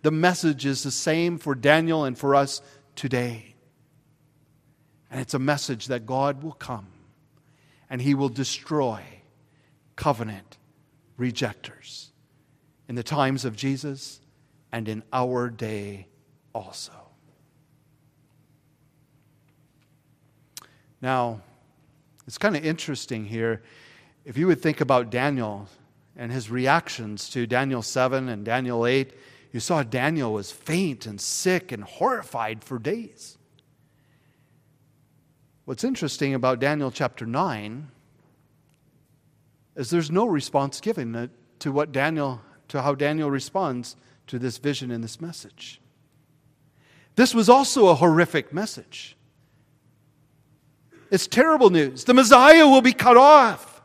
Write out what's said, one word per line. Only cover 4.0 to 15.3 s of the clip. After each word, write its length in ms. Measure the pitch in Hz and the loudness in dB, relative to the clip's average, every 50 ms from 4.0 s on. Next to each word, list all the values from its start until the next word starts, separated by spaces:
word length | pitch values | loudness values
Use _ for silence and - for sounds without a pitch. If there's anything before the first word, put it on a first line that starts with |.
| _ _ _ _ _ _ _ _ _ _ _ _ _ _ _ _ _ _ _ _ _ _ | _ _ _ _ _ _ _ _ _ _ _ _ _ _ _ _ _ _ _ _ _ _
And 120 | 123 131 | -12 -12
it's 140 | 131 - - | -10 -6 -6
a 40 | 135 | -4
message 480 | 131 143 147 139 - - 131 110 - | -2 -2 -2 -2 -4 -8 -10 -10 -8
that 180 | 123 131 120 110 | -8 -8 -8 -6
God 380 | 113 131 131 135 139 139 135 151 | -6 -4 -2 -2 -2 -4 -6 -12
will 80 | 160 | -16
come 360 | 147 _ - - 127 107 95 95 _ _ _ _ _ _ _ _ _ _ _ _ _ _ _ _ _ _ _ _ | -16 _ -14 -12 -12 -12 -14 -20 _ _ _ _ _ _ _ _ _ _ _ _ _ _ _ _ _ _ _ _
and 120 | 127 123 | -12 -6
he 120 | 123 143 143 | -2 -2 0
will 160 | 135 139 135 | 0 -2 -4
destroy 720 | 117 123 135 - - - - - 156 151 139 123 110 101 92 - - - _ _ _ _ _ _ _ _ _ _ _ _ _ _ _ | -4 -6 -8 -8 -8 -10 -10 -6 -4 -2 -2 -4 -6 -8 -14 -20 -20 -20 _ _ _ _ _ _ _ _ _ _ _ _ _ _ _
covenant 640 | - - 151 135 110 117 110 104 95 - _ - _ _ _ _ _ _ _ _ _ _ _ _ | -6 -2 -2 -2 -2 -6 -10 -10 -14 -18 _ -20 _ _ _ _ _ _ _ _ _ _ _ _
rejectors 960 | - 123 127 117 - 135 110 101 - - - - - - - - - - - _ _ _ _ _ _ _ _ _ _ _ _ _ _ _ - | -8 -6 -6 -4 -6 -6 -8 -8 -12 -20 -20 -20 -20 -20 -20 -20 -20 -20 -20 _ _ _ _ _ _ _ _ _ _ _ _ _ _ _ -12
in 60 | 117 | -10
the 80 | 120 113 | -10 -8
times 420 | - 156 147 139 131 135 131 123 | -4 -2 0 0 0 0 -2 -6
of 100 | 127 107 | -8 -8
Jesus 600 | 104 139 135 139 131 143 147 135 135 - - - - _ _ _ _ _ _ _ _ _ _ - | -6 -6 -6 -6 -6 -8 -12 -12 -12 -16 -20 -20 -20 _ _ _ _ _ _ _ _ _ _ -10
and 140 | 117 110 | -10 -8
in 160 | 107 107 110 - _ | -8 -10 -10 -10 _
our 380 | - 131 123 123 | -4 -4 -4 -2